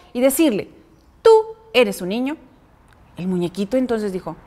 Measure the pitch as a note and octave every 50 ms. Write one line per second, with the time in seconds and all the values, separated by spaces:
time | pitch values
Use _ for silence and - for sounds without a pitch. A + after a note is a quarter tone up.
0 | - - - B3 B3+ C#4 C4 - E4 D4 G#3+ E3+ - - - - _ _ _ _
1 | _ _ _ _ - A4+ A4+ A4 A4 - - - - - - B3 C4 D4+ C#4+ -
2 | F#3 F3 G3+ A#3+ B3+ C#4 D#4 - - - _ _ _ _ _ _ _ _ _ _
3 | _ _ _ - F3 F#3 F#3 F3 F3 E3 - F#3+ G3+ G3 B3+ C4 B3+ A#3+ A#3 A3
4 | G#3 G3+ F#3 A#3+ - E3 D#3 - -